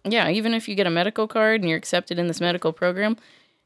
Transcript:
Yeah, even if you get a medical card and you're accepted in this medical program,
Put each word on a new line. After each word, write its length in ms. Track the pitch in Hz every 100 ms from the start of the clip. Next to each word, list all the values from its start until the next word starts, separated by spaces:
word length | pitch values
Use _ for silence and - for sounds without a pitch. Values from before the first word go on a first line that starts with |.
Yeah, 240 | 190 226 -
even 240 | 208 220 226
if 120 | 220
you 60 | 196
get 120 | 180
a 40 |
medical 360 | 165 185 220 220
card 340 | 233 220 220
and 80 | 175
you're 80 | 160
accepted 400 | - 175 - 175
in 100 | 175
this 140 | 160
medical 320 | 175 175 160
program, 420 | 165 180 180 208 220 - - _ _